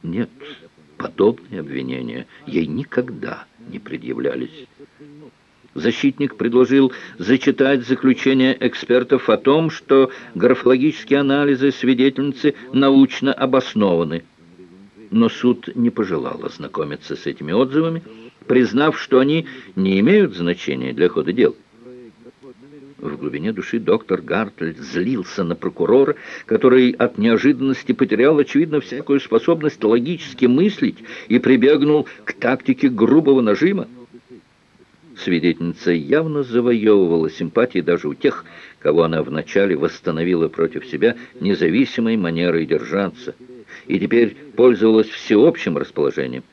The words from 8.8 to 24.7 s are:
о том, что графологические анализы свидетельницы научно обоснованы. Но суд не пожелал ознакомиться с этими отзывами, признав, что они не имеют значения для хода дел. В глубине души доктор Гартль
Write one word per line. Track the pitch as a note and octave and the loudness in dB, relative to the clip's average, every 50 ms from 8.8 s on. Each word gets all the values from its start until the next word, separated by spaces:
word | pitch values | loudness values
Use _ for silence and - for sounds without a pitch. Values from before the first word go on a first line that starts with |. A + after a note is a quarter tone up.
| - - A#2+ B2+ B2+ A#2+ C#3+ B2 - - | -2 2 2 2 4 2 0 0 2 2
о | A2 G#2 | 0 2
том, | - C3+ C#3 D#3 E3 D#3 | 4 2 2 2 2 -2
что | - - - - C3+ C3+ C3+ C3 - - - - - | -6 -8 -2 2 4 4 4 4 0 -12 -20 -14 -6
графологические | - F2+ B2 C3 B2+ - B2 C3 B2+ C3 D#3 C#3+ - - - C#3 C#3 | 0 2 2 2 2 4 2 2 4 2 0 -2 -2 -4 -2 0 0
анализы | C#3+ C3+ C#3 C#3+ D3 C#3+ C#3 B2 C3+ C#3+ | 2 0 0 2 2 0 0 2 0 0
свидетельницы | C3 - - B2 C3 A#2+ C3 C#3 C3+ - C#3 C#3+ C3 - - D3 C#3+ - - - - | 0 0 0 0 2 4 2 2 2 0 -6 -6 -6 -2 -2 -2 -2 -2 -12 -4 0
научно | C3 C#3 C#3 C#3 C3+ C3+ C3 - - B2+ C#3 | 2 4 6 6 6 6 4 2 -4 -2 -2
обоснованы. | C3 - C3 C3 B2+ C3+ B2 - - A2 G#2+ G2 F2 E2 E2+ D2+ D#2+ E2 - _ _ _ _ _ - - - - F2+ F#2+ - - _ - - - | -2 -2 -2 0 0 0 0 -2 -2 0 2 2 2 2 0 -2 -4 -8 -10 _ _ _ _ _ -20 -20 -20 -20 -20 -20 -20 -20 _ -20 -14 -4
Но | G2 A2+ A#2 A2+ | 0 2 2 2
суд | - - - B2 A#2+ - - - - | 0 0 0 0 0 0 -4 -12 -4
не | B2 A#2 A#2+ | -2 -2 -2
пожелал | - - G#2+ F#2 E2+ D2+ B1 B1+ B1 B1 - | 0 -2 -4 -2 -2 -4 -4 -6 -10 -10 -12
ознакомиться | - - - D2 C#2 - E2+ D#2 D2 D2 D2 - - C#2+ | -12 -12 -12 -16 -12 -8 -8 -6 -6 -8 -12 -12 -14 -14
с | - - | -10 -10
этими | D2+ C2+ - D2 D2+ | -10 -10 -10 -8 -4
отзывами, | F2 A2 C3 C3 C3+ D3+ D#3+ E3 E3 E3 E3 - - - - - _ _ - | 0 0 0 0 0 -2 -2 -2 -4 -8 -12 -14 -20 -20 -20 -20 _ _ -6
признав, | - B2+ B2+ B2 G#2+ G2 B2+ D3 D#3 - - | 0 2 2 2 2 0 0 0 0 -2 -4
что | - - - B2+ | -4 2 2 2
они | C3 C#3 D3+ E3 D#3 - - - - - - | 4 2 0 -2 -4 -6 -14 -20 -20 -12 -6
не | F#2+ F#2+ F#2+ F#2+ F#2+ | -2 0 0 2 2
имеют | G2+ C#3+ G3 G#3+ G3 D3 F#2+ | 4 4 4 4 4 2 -2
значения | F2 E2+ E2+ F2 - - - C#2 B1+ B1+ C2 | -4 -4 -4 -4 -4 -6 -8 -8 -8 -8 -8
для | A#1+ - E2+ F2 | -2 0 0 0
хода | - - - - | 2 0 -4 -2
дел. | F#2 A#2 A2 - - - _ _ _ _ A#2+ B2+ B2+ B2 A#2+ A2+ _ _ A#2 B2 B2+ _ - - - G#2 B2+ C#3+ - - - - - - - | 0 2 0 0 0 -2 _ _ _ _ -20 -20 -20 -20 -20 -20 _ _ -20 -20 _ _ -20 -20 -20 _ -20 -20 -20 -20 -20 -20 -20 -14 -12
В | D2 D2 D2+ | -12 -10 -8
глубине | D2 D2 C2+ C#2+ D#2+ A2 | -8 -8 -8 -6 -6 -6
души | A2 F#2+ - - - A#2 | -6 -6 -8 -6 -6 -4
доктор | G#2+ E2 F#2 A2+ - - F#2+ F2 | 0 0 -2 -2 0 -4 -4 -4
Гартль | D#2+ - F2 G2 A2 G2+ _ - F2 E2 | -4 -4 -4 -4 -4 -6 _ -8 -8 -8